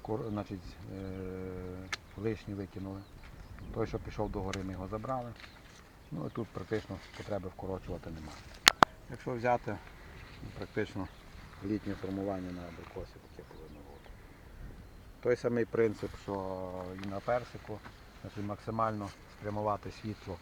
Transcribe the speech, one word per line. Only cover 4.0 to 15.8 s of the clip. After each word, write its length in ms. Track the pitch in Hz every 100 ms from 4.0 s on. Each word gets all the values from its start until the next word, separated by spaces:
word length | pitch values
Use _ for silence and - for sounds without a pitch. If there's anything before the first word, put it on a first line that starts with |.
| - - 104
догори, 320 | 101 95 98
ми 80 | 95
його 160 | 92 92
забрали. 460 | 107 117 131 120 113 - - - - - - -
Ну 160 | 156 151
і 20 |
тут 180 | - 113
практично 500 | - 92 107 - 95 - -
потреби 320 | 107 101 92
вкорочувати 600 | - 95 95 - 87 85
нема. 220 | 80 78 - - - - - - - -
Якщо 200 | 127 -
взяти, 460 | 123 120 120 - 104 - - - - - -
ну, 60 | 104 -
практично 500 | 95 - 104 - 92 - - - - - 98
літнє 280 | 107 -
формування 580 | 95 95 98 98 95 90
на 100 | 90
абрикосі 520 | 87 82 85 92 87
таке 360 | - - - 76
повинно 300 | - 78 -
бути. 300 | - - - - - - - - - - - - - -
Той 140 | 120 120
самий 300 | 123 120 113
принцип, 460 | 113